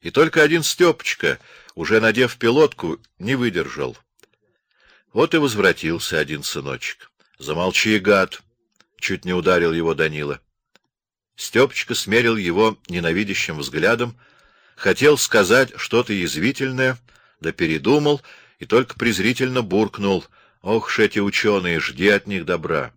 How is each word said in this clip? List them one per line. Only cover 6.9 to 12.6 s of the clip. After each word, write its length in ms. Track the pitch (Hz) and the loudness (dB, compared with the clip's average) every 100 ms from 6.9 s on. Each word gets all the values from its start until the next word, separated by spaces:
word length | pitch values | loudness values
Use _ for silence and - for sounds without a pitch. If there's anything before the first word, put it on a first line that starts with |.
| - - _ _ _ | -12 -20 _ _ _
«Замолчи, 600 | 69 78 92 - 110 107 | -8 -2 -2 0 2 2
гад!» — 440 | 95 98 95 - _ _ _ _ _ _ | 4 4 2 -4 _ _ _ _ _ _
чуть 260 | - 95 | -8 -6
не 100 | 90 | -2
ударил 380 | 90 85 90 85 | 0 2 2 2
его 220 | 82 82 | 0 -2
Данила. 460 | 78 80 76 73 69 _ _ _ _ _ _ _ _ _ - | 0 -2 -2 -8 -10 _ _ _ _ _ _ _ _ _ -16
Степочка 580 | - - 135 - - | -4 2 2 0 -6
смерил 420 | 117 - 110 117 113 | -6 0 0 2 0
его 420 | 87 85 | -2 2